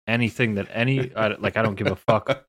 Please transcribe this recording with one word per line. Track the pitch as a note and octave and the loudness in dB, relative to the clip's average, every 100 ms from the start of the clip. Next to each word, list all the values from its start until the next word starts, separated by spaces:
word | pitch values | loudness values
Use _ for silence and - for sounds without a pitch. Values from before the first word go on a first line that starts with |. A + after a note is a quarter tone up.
| - | -4
anything | A#2 A#2 - A#2+ G2+ | 0 0 0 -2 0
that | G2 | -4
any, | A2 B2 C3+ B2+ - | -2 0 0 -2 -2
I, | A2 G#2 | -2 0
like, | G2+ - | -2 0
I | |
don't | A2 F#2+ | 0 0
give | G2+ | -2
a | F#2+ | 0
fuck | - A2 - C3+ | 2 2 2 -4